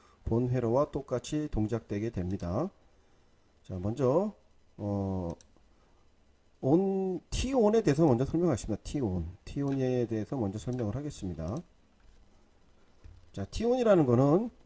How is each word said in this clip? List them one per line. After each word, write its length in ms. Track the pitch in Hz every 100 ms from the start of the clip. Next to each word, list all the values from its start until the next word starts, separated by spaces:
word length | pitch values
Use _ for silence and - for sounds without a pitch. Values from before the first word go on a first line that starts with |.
| _ _
본 260 | - 113 123
회로와 400 | 127 120 123 147
똑같이 560 | 147 - 123 - 151 151
동작되게 580 | - 107 113 - 104 113
됩니다. 600 | 110 90 95 87 95 180 - _ _ _ _ _ _ _ _
자, 160 | - 92
먼저, 560 | 92 123 127 147 214 - _ _ _ -
어, 540 | 104 101 98 95 87 82 - _ _ _ _ _ _ _ _ _ _ _
on, 600 | 131 160 196 196 190 180 -
T 240 | - 247
on-에 280 | 269 208 220
대해서 220 | 208 143
먼저 200 | 165 117
설명하겠습니다. 580 | 131 160 175 123 - 104
T 180 | - 151
on. 280 | 120 92 82 90
T 180 | - 143
on-에 440 | 139 135 127 127 120
대해서 300 | 110 104 139
먼저 220 | 104 104
설명을 380 | 117 123 110 117
하겠습니다. 580 | 147 - 92 80 80 127 175 _ _ _ - - - _ _ _ _ _ _ _ - - -
자, 100 | - 95
T 140 | -
on-이라는 420 | 226 254 226 190 135
거는 420 | 120 139 165 233 -